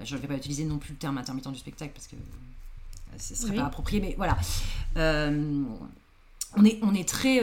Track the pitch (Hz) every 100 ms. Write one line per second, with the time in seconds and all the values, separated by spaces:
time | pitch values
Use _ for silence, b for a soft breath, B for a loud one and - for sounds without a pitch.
0 | - - 143 139 139 143 160 147 - 139
1 | 147 135 131 131 139 131 - - 143 -
2 | - 120 - - - - - - - -
3 | - - - - 226 208 269 - - 208
4 | 190 - 180 - B B B B - 160
5 | 160 151 147 151 151 143 131 110 76 -
6 | - - - - - 208 214 220 214 196
7 | 175 - 262 254